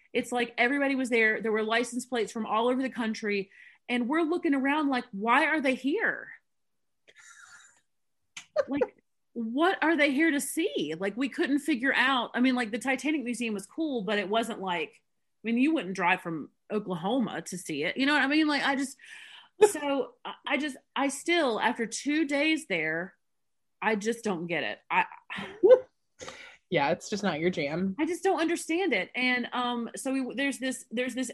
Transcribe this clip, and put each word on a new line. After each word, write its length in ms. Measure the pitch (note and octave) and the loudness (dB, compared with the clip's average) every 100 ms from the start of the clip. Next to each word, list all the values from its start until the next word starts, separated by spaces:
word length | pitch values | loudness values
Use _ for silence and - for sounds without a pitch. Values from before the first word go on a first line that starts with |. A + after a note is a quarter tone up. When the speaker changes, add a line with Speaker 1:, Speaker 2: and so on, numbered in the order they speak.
| _ | _
Speaker 1:
It's 180 | G#3 G#3 | -4 -2
like 220 | B3 A#3 - | -2 -2 2
everybody 380 | A#3+ C#4+ C#4 C4+ | 2 2 0 0
was 140 | B3+ | 0
there. 320 | A#3 A3 A3 | 2 2 2
There 100 | A3 | 0
were 120 | G#3+ | 0
license 420 | G#3+ A3+ B3 B3 - | 0 0 0 -4 -4
plates 260 | B3 G3+ | -4 -2
from 140 | A#3 G#3+ | -4 -2
all 240 | G#3+ A#3+ | 0 2
over 120 | C4 | 0
the 80 | C4 | -2
country. 640 | - A3 G#3+ G#3+ G3+ G3 - - _ - | -4 -4 -4 -2 -4 -4 -12 -20 _ -4
And 180 | A#3+ A#3 | -2 0
we're 140 | D#4 | 0
looking 320 | D#4+ F4 E4+ C#4 | 0 0 0 2
around 320 | C4+ D4+ C#4+ | 2 2 0
like, 140 | B3+ A#3+ | 0 -4
"Why 360 | G3 A3+ B3+ D#4 | -4 2 4 4
are 120 | D#4 | 2
they 140 | C4 B3+ | 2 0
here?" 540 | C4+ G4 C#4 B2 - - _ _ _ _ _ _ _ | 0 0 0 -2 -8 -18 _ _ _ _ _ _ _
Speaker 2:
<laughs> 1600 | - - - - - - _ _ _ _ _ _ - - D#5 - | -20 -20 -20 -20 -20 -20 _ _ _ _ _ _ -20 -6 -4 0
Speaker 1:
Like, 280 | C#4+ - - _ _ _ | 0 -2 -4 _ _ _
what 440 | A#3+ A3+ B3 F4 - | -8 -2 2 2 4
are 140 | D4+ E4 | 2 4
they 140 | D4 | 4
here 200 | C4+ E4 | 4 2
to 80 | C#4+ | 2
see? 540 | - - F#4 G#4+ D3 D#3+ | -2 -2 -2 -2 -4 -2
Like, 200 | G3 G#3 | -4 -2
we 120 | C#4 | -2
couldn't 300 | - D4+ C#4 | 0 0 0
figure 340 | D#4 C4 C4 - | 0 0 2 2
out. 340 | B3+ C4 A3 | 2 2 0
I 60 | - | 2
mean, 160 | B3+ B3 | 2 2
like, 160 | A#3 | 0
the 60 | A#3+ | -4
Titanic 440 | C4 C4+ C4+ D#4 | -2 -2 0 -2
Museum 300 | A#3 A3+ A#3 | -4 -4 -4
was 120 | G3+ - | -4 -6
cool, 380 | - D#4+ B3 | -6 -4 -2
but 160 | F#3+ G#3 | -2 -2
it 100 | F#3+ | 0
wasn't 320 | A3+ A3+ A3+ | 0 0 -4
like, 280 | F#3+ F3 D3+ | -4 -4 -4
I 500 | - _ _ _ _ | -10 _ _ _ _
mean, 140 | G#3+ A#3 | -2 2
you 160 | C#4+ | 4
wouldn't 220 | D#4+ F#3 F#3+ | 2 -2 0
drive 260 | F#3 F#3 | 2 2
from 280 | F3 D#3+ - _ - | 0 -6 -8 _ -6
Oklahoma 680 | G#3 G#3 F3 F#3+ B3+ G3+ D3+ F3+ | -4 -4 -4 0 0 0 -4 -8
to 100 | F3+ | -10
see 260 | - D3 | -6 -4
it. 140 | D#3+ - | -2 0
You 80 | C4+ | 2
know 80 | |
what 80 | D4 | 2
I 60 | C4+ | 4
mean? 200 | D4+ D4+ | 4 4
Like, 160 | C#4+ | 2
I 120 | C4 C#4 | 0 0
just, 200 | C4+ - - - - - - - | -4 -8 -20 -20 -20 -20 -16 4
Speaker 2:
<laughs> 100 | G#4 | 4
Speaker 1:
so 420 | D#4 C#4+ C#4 - - | 4 -2 0 -2 -8
I, 100 | - - - | -14 -10 -4
I 100 | C4+ | -2
just, 200 | D4+ - _ - | -2 -6 _ -2
I 120 | C#4 | 0
still, 500 | - - F4 C#4 G#3+ | 0 0 2 2 2
after 260 | A3 A#3+ A3 | 0 0 -4
two 400 | - C4 D4+ D4+ | -4 -2 0 0
days 400 | C#4+ D#4 D#4 - | 0 2 0 -2
there, 460 | F3 D#3 D#3+ F#3 - _ _ _ _ _ _ | -2 -2 -4 -6 -12 _ _ _ _ _ _
I 140 | G3 G#3+ | -2 0
just 280 | G#3+ A3+ | -2 -2
don't 240 | G#3+ F3 E3+ | -4 -4 -4
get 160 | E3 | -4
it. 160 | A2 G#2 - | -4 -6 -2
I 160 | F3 - | 0 0
Speaker 2:
<laughs> 60 | - - - G4+ G4 G4+ B4+ - _ _ - - - - - - | -6 -14 -10 -10 4 8 8 6 _ _ -18 -16 -16 -20 -20 -2
Yeah, 200 | E3 C#3 | 2 2
it's 180 | E3+ - | 0 -4
just 120 | G3+ | -4
not 180 | G3 D3+ | -2 0
your 120 | E3+ | 0
jam. 440 | F3+ C#3 D#3+ F#3+ F#3+ | 0 -2 -2 -2 -2
Speaker 1:
I 60 | D#4 | -2
just 160 | E4+ | 0
don't 160 | G4 D#4 | 2 2
understand 540 | E4 E4+ - E4 F#4+ | 0 -2 -2 -2 0
it. 160 | G#3+ F3 - | 0 -2 -2
And, 320 | B3+ B3 A#3 | 0 0 -2
um, 360 | B3 B3 A#3+ A#3 - | -2 -2 -4 -6 -6
so 160 | C4+ | -4
we, 220 | C4+ B3 G#3+ | -2 -2 -2
there's 220 | C#4 A3 | -2 -2
this, 280 | C4 - - | -4 -6 -6
there's 240 | A3+ B3+ | -4 -2
this 160 | A3 B3+ | -4 -4